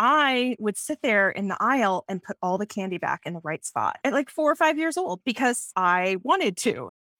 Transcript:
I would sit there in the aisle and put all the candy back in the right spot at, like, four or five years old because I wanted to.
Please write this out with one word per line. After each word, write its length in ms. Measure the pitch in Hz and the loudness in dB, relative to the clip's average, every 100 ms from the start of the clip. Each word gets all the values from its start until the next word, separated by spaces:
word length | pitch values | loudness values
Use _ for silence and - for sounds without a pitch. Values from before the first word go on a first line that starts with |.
I 560 | 233 302 277 254 254 - | 2 4 4 2 0 0
would 180 | 214 196 | -2 -4
sit 260 | - 302 | -6 -4
there 280 | 269 208 190 | 2 4 2
in 160 | - 202 | 0 -4
the 100 | - | 0
aisle 440 | 220 269 202 185 - | 2 2 2 0 -4
and 120 | 190 | -8
put 160 | - - | -8 -6
all 160 | 185 185 | -2 -2
the 80 | 208 | -4
candy 320 | 202 190 175 | -6 -6 -4
back 220 | - - 165 | -4 -4 -6
in 80 | |
the 60 | 170 | -8
right 200 | 151 160 | -8 -8
spot 360 | - 117 107 - | -6 -4 -2 -2
at, 100 | 277 | -2
like, 160 | 277 269 | 0 -2
four 220 | - 302 | 0 0
or 60 | 320 | 4
five 200 | 320 311 | 2 2
years 200 | 320 349 | -2 -2
old 260 | 262 180 | -4 -4
because 460 | 262 220 254 240 - 185 | -4 0 0 0 -4 0
I 400 | 180 180 185 190 | 2 2 2 -2
wanted 320 | 254 381 254 180 | 0 2 2 0
to. 320 | 233 123 104 _ _ | -2 -2 -6 _ _